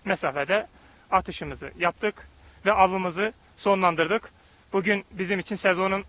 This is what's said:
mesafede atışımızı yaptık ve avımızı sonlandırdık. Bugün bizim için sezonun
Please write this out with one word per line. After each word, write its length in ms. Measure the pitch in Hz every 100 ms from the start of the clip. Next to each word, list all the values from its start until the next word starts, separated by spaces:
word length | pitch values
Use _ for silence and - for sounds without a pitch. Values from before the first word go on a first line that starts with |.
| 196
mesafede 600 | 185 151 143 147 208 - - - - -
atışımızı 600 | 190 - - 151 127 139 -
yaptık 500 | 175 - 214 - - - - - 190
ve 60 |
avımızı 640 | 208 190 190 185 165 220 - _ -
sonlandırdık. 760 | 202 196 180 156 160 220 - _ _ _ _
Bugün 320 | 196 190 202 -
bizim 280 | - 185 196
için 160 | - 202
sezonun 480 | 196 175 190 196